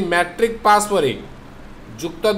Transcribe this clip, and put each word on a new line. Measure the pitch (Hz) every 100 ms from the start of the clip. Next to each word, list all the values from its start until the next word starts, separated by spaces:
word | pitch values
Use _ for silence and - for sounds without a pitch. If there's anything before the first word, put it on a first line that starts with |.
| 175
ମାଟ୍ରିକ | 175 175 - 226 226 214
ପାସ୍ | 208 208
ପରେ | 196 139 101 - - - - - - - -
ଯୁକ୍ତ | 165 - 214